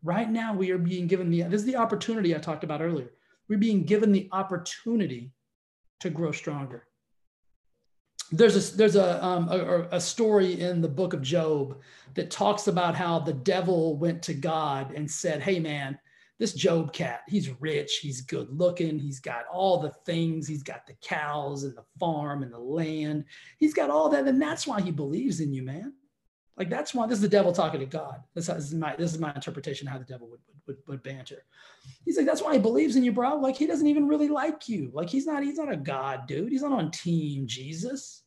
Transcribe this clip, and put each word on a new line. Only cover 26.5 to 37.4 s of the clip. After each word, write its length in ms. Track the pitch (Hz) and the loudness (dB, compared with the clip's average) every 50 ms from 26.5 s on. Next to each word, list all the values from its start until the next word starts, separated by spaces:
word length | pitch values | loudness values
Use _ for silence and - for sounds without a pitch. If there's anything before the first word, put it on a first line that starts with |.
| _ | _
Like, 140 | - 190 170 | -8 -6 -4
that's 200 | 240 269 294 - - | -4 -4 -4 -4 -2
why, 100 | 240 220 | -2 0
this 140 | 226 247 196 | 0 2 2
is 20 | |
the 80 | 208 190 | 4 6
devil 240 | 202 202 180 175 175 | 6 6 6 6 4
talking 260 | 190 165 151 160 135 | 2 2 0 0 -4
to 40 | 135 | -6
God. 380 | 131 - 156 151 139 123 - - _ _ | -6 -8 -8 -8 -10 -12 -14 -16 _ _
This 160 | 170 170 170 | -6 -6 -4
is 240 | 165 165 147 143 160 | -4 -6 -6 -4 -4
my, 220 | 165 156 147 139 | -4 -4 -4 -2
this 180 | 160 170 165 160 | -2 -2 -2 -2
is 60 | 160 | -2
my 120 | 160 147 143 | -4 -4 -4
interpretation 520 | 139 - 147 - 143 - 156 135 - 139 | -6 -8 -8 -10 -8 -8 -8 -8 -8 -8
of 60 | 135 135 | -8 -10
how 60 | 131 | -10
the 60 | 127 | -12
devil 220 | 127 127 120 120 117 | -14 -16 -16 -16 -18
would, 80 | 120 123 _ _ _ 139 _ | -20 -20 _ _ _ -18 _
would, 120 | - 135 135 _ | -14 -14 -14 _
would 160 | - 139 131 - | -12 -12 -12 -10
banter. 420 | 135 135 131 127 - - - - _ _ - - - - _ _ - - _ _ | -12 -14 -14 -14 -18 -18 -20 -20 _ _ -20 -20 -20 -20 _ _ -20 -20 _ _
He's 140 | 349 - | 0 2
like, 80 | - 277 | 2 4
"That's 160 | 311 311 - | 2 2 2
why 120 | 403 302 294 | 2 2 4
he 60 | 233 | 4
believes 360 | 196 226 240 285 320 269 226 | 4 4 4 4 4 4 4
in 80 | 262 247 | 4 4
you, 80 | 240 | 4
bro. 240 | 202 247 240 269 302 | 2 2 2 2 2
Like, 200 | 294 269 262 262 | 2 0 0 2
he 120 | - 302 | 0 0
doesn't 180 | 320 339 285 302 | 0 2 2 4
even 220 | 294 294 302 285 | 4 4 4 4
really 200 | 285 302 294 302 | 4 4 4 4
like 400 | 294 294 285 285 320 302 - - | 2 2 0 0 -2 -2 -4 -6
you. 220 | - 220 170 135 120 | -4 -4 -4 -4 -4
Like, 160 | 123 151 175 | -4 -6 -4
he's 200 | 170 - 269 269 | -2 -2 -2 0
not, 160 | 320 302 277 285 | 0 -2 -2 -2
he's 160 | 285 294 320 | -2 -4 -4
not 120 | 302 277 | -4 -4
a 60 | 202 | -4
God, 480 | 147 135 151 135 135 135 135 131 131 127 | -4 -4 -4 -4 -4 -4 -4 -6 -6 -8
dude. 260 | - 135 151 196 240 | -6 -4 -4 -2 -2
He's 120 | 277 262 294 | -2 -2 0
not 80 | 285 | 0
on 180 | 269 214 160 151 | 0 0 0 -2
team 560 | - - - 170 170 165 151 147 143 135 | -4 -4 -2 0 0 0 0 -2 -4 -4